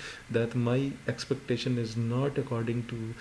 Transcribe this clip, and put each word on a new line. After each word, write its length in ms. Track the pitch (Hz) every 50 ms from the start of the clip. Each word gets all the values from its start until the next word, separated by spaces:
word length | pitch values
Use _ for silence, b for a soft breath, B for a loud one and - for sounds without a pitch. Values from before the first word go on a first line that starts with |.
| B B B B B B
that 280 | 110 117 117 117 117
my 340 | 127 120 120 123 131 139 139 139 - -
expectation 720 | - 127 - - - 135 131 - - 123 117 - 127 127 120
is 180 | 117 113 110
not 400 | 117 117 113 120 123 135 143 139
according 500 | - 113 - 123 117 117 117 117 120 117 117
to 260 | 123 113 110 110 117 B